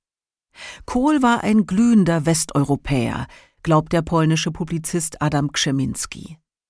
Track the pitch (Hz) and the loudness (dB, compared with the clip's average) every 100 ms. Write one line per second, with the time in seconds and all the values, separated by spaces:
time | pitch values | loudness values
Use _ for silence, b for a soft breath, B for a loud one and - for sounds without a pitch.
0 | _ _ _ _ _ B B B - 247 | _ _ _ _ _ B B B -6 0
1 | 285 302 247 233 202 214 175 190 240 220 | 2 4 4 2 2 2 2 2 4 4
2 | 170 165 151 160 - 147 139 139 - 123 | 4 2 2 0 0 -2 0 -2 -2 -2
3 | 113 110 120 b b b 165 156 156 170 | -2 -6 -10 b b b 0 0 2 -2
4 | 160 165 160 160 170 160 160 165 160 175 | 0 0 2 0 -2 -6 -6 -6 -4 -4
5 | 156 - 147 147 143 - 151 135 131 - | -6 -4 -2 0 -2 -2 -2 -2 -2 -6
6 | - - - 156 _ _ _ | -10 -12 -18 -20 _ _ _